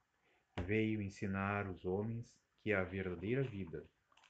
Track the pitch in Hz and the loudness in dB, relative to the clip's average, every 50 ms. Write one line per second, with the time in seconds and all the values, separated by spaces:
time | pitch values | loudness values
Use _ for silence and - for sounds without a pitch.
0 | _ _ _ _ _ _ _ _ _ _ - - 90 90 107 110 110 110 110 107 | _ _ _ _ _ _ _ _ _ _ -6 -4 0 2 4 4 4 4 2 0
1 | 104 98 101 - 113 98 95 98 98 98 101 101 101 98 90 85 - 92 92 101 | -2 -4 -4 -4 -2 -2 0 0 2 2 2 0 0 -2 -4 -4 -2 0 0 2
2 | 107 113 113 117 120 - - _ _ _ _ _ - 107 104 98 92 87 92 98 | 0 0 -2 -4 -6 -10 -14 _ _ _ _ _ 0 2 2 4 2 2 0 -2
3 | 92 92 90 82 90 107 123 135 135 120 104 98 95 82 80 78 - - _ _ | -2 -2 -4 -2 -2 0 2 2 0 0 -2 -6 -6 -6 -6 -10 -10 -12 _ _
4 | _ _ _ _ - - | _ _ _ _ -20 -20